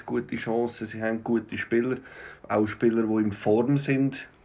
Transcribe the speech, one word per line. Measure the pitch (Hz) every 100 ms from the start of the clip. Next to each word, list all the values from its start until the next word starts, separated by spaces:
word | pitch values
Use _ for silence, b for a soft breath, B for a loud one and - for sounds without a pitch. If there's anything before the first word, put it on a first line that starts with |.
| -
gute | 120 120 117
Chancen, | - 113 120 117 107
sie | 110
haben | 110 113
gute | 113 117 110 -
Spieler, | - 117 123 127 B B B B -
auch | 107 107
Spieler, | - 117 113
die | 110 110
in | 107
Form | 98 - 107 120 143
sind | 143 135 135 135 - -